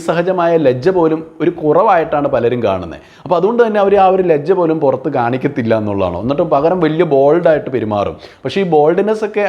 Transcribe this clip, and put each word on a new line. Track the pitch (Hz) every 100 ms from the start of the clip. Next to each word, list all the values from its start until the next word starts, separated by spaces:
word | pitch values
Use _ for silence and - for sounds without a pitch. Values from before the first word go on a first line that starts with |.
| 165
സഹജമായ | 170 175 180 170 165 143
ലജ്ജ | 123 139 185
പോലും | 160 160 160 -
ഒരു | 156 -
കുറവായിട്ടാണ് | 151 156 220 180 147 151 143 131
പലരും | 117 123 107
കാണുന്നത്. | 95 87 78 - -
അപ്പോ | - 175
അതുകൊണ്ട് | 202 240
തന്നെ | 233 208 202
അവർ | 202 185
ആ | 190
ഒരു | 180
ലജ്ജ | 151 143 180
പോലും | 170 160 147
പുറത്ത് | 135 165 139
കാണിക്കത്തില്ല | 117 131 143 139 113 113
എന്നുള്ളതാണ്. | 104 101 92 87 113
എന്നിട്ട് | 143 - 143
പകരം | 156 185 160
വലിയ | 156 175 139
ബോൾഡായിട്ട് | 139 165 170 151 123 127
പെരുമാറും. | 107 104 95 80 - -
പക്ഷേ | 135 196
ഈ | 190 156
ബോൾഡ്നെസ് | 147 175 202 214 214
ഒക്കെ | 214